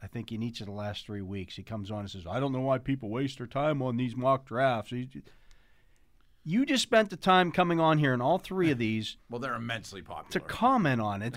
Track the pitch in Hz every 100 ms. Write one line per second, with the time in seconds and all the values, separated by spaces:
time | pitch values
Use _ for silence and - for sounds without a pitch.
0 | 101 120 110 110 117 117 101 101 104 101
1 | - 101 95 98 90 - 92 110 95 107
2 | 104 95 82 117 139 127 131 131 135 135
3 | 104 117 139 - 120 135 151 143 127 120
4 | 127 120 131 135 - 117 135 117 - 123
5 | 127 - - - - - _ _ _ -
6 | _ _ - _ 156 208 277 262 - 226
7 | 220 175 196 185 175 180 180 165 160 156
8 | 139 123 131 180 - 190 170 120 110 110
9 | 107 - - 117 131 117 117 113 - 98
10 | 87 80 - 175 - - 247 262 156 120
11 | 104 101 113